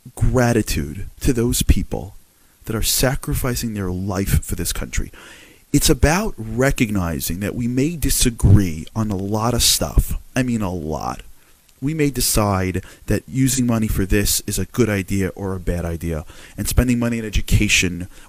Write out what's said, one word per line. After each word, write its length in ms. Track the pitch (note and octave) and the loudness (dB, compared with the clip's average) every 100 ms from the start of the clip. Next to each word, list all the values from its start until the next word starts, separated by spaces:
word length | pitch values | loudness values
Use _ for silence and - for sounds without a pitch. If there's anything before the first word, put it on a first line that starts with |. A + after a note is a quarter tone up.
| B2 - | -20 0
gratitude 920 | A#2 A#2+ A#2+ A#2 G2+ - D2 F#2 - - | 2 4 4 2 0 -4 -4 -8 -12 -2
to 120 | - | 0
those 300 | C3 A#2+ B2 | 2 0 0
people 520 | - G#2+ - G#1+ G2 - - _ _ _ | 4 4 2 -6 -8 -16 -20 _ _ _
that 100 | - | -6
are 80 | A2 | -4
sacrificing 920 | - - B2+ C3+ - D3 C3 A#2+ A#2 | -2 0 0 0 -2 -2 -2 -2 -4
their 160 | G#2 F#2 | -2 -2
life 540 | F2+ G2 F#2+ G2 - | -2 -2 -2 2 2
for 120 | - - | 0 -4
this 160 | F2 | -4
country. 400 | - B1+ - - - - - - - _ | -4 -4 -4 -6 -10 -20 -20 -20 -20 _
It's 180 | C#3+ - | 0 2
about 440 | C3+ C#3+ F3 A3 - | 4 4 2 -2 -6
recognizing 1000 | A2 A2 C3+ - A#2 G#2 E2+ D2+ - F2 | -6 0 0 2 0 0 -2 -4 -4 -4
that 140 | G#2 | -4
we 140 | - A#2+ | -4 -2
may 260 | B2+ D3 | 0 -2
disagree 920 | E3+ C3+ - C3 A2+ - G2+ F#2 E2 - A2 | -2 -2 2 2 4 6 6 6 -4 -6 -4
on 160 | G#2+ | -2
a 40 | F#2+ | -2
lot 380 | G2 G#2+ A2+ | -2 -2 0
of 80 | A#2 | 2
stuff. 560 | - - D#2 - - - - | 2 2 2 2 0 -6 -4
I 80 | B2+ | -2
mean, 200 | B2+ A#2 | 0 0
a 100 | G2 | -2
lot. 500 | F2+ D2+ D2 A#1 C2 - - _ _ _ _ | -4 -6 -4 -6 -8 -14 -20 _ _ _ _
We 140 | C3+ | -4
may 160 | D#3+ D3 | 0 0
decide 720 | B2+ - A2+ G#2 F#2+ F#2 F2+ - - - | 0 0 2 2 0 0 -2 -6 -18 -2
that 160 | G#2 - | -2 -2
using 380 | C3 C3 B2 B2 | 0 0 2 0
money 200 | A2+ G#2+ | 0 0
for 180 | G#2+ | 0
this 380 | F#2+ G#2 G2+ - - | 2 2 2 -2 -2
is 100 | G2+ | -4
a 60 | |
good 240 | F#2 - G#2+ | -4 0 2
idea 400 | G2+ F#2 G2 F#2 - | 2 -2 -2 -2 -4
or 180 | G2 | -8
a 60 | F#2+ | -4
bad 240 | E2+ F2 | -4 -4
idea, 400 | E2+ E2 E2 D#2 D#2 - - - | -4 -4 -4 -6 -8 -18 -18 -10
and 100 | G#2 | 0
spending 320 | - B2+ A#2+ | 2 4 2
money 200 | A#2 A#2 | 0 -2
in 60 | |
education 840 | A2 - - - G#2+ - F#2 F2 F2 - | -2 -2 2 2 4 2 0 -2 -10 -14